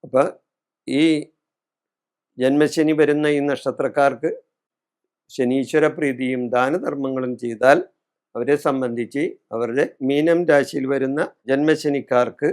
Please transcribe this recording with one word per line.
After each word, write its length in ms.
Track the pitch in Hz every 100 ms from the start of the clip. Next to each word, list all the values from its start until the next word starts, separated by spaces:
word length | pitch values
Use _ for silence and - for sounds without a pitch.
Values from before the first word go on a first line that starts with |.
അപ്പൊ 180 | 123 131 170 - _ _ _ _ -
ഈ 160 | 135 160 151 - _ _ _ _ _ _ _ _ _ _ -
ജന്മശനി 540 | 127 143 151 160 156
വരുന്ന 340 | 156 147 147 151
ഈ 120 | 147
നക്ഷത്രക്കാർക്ക് 920 | 143 131 139 - 135 147 139 120 156 170 _ _ _ _ _ _ _ _ _
ശനീശ്വര 560 | - 123 135 127 156 151
പ്രീതിയും 560 | 156 147 127 131 127 120
ദാനധർമ്മങ്ങളും 800 | 123 131 170 269 143 135 131 127 120
ചെയ്താൽ 400 | 120 110 127 160 - _ _ _ _
അവരെ 220 | - 120 143
സംബന്ധിച്ച് 680 | 151 135 127 120 110 139 170 - _
അവരുടെ 320 | 113 117 123 - -
മീനം 380 | 131 143 160 170 170
രാശിയിൽ 380 | 143 131 143 131
വരുന്ന 340 | 139 135 143 - _ 120
ജന്മശനിക്കാർക്ക് 1040 | 135 156 156 151 143 120 120 117 - 147